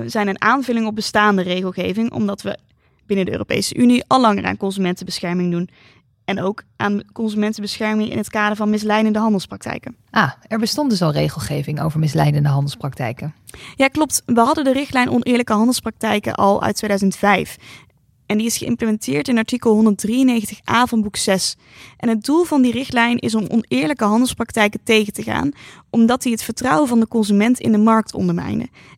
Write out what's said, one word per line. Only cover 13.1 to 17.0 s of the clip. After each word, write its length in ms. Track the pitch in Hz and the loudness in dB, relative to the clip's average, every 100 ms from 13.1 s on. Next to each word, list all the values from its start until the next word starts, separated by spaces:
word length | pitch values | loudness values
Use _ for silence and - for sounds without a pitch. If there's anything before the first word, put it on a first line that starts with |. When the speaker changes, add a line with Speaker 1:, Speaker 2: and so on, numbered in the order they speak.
| 127 151 - - - - - | -8 -12 -14 -20 -20 -12 0
Speaker 1:
Ja, 120 | 269 | 0
klopt. 340 | 311 294 - - | 2 -2 -2 0
We 140 | 233 | 2
hadden 240 | 233 320 | 4 2
de 80 | 269 | 2
richtlijn 380 | 262 285 254 247 | 0 0 -2 0
oneerlijke 420 | 247 247 247 240 | 0 2 0 2
handelspraktijken 800 | 208 233 247 226 - 220 208 113 | 2 2 0 -6 -6 -2 -2 -2
al 280 | - 196 208 | 2 2 2
uit 140 | - - | 0 -2
tweeduizend 400 | 208 196 | -2 0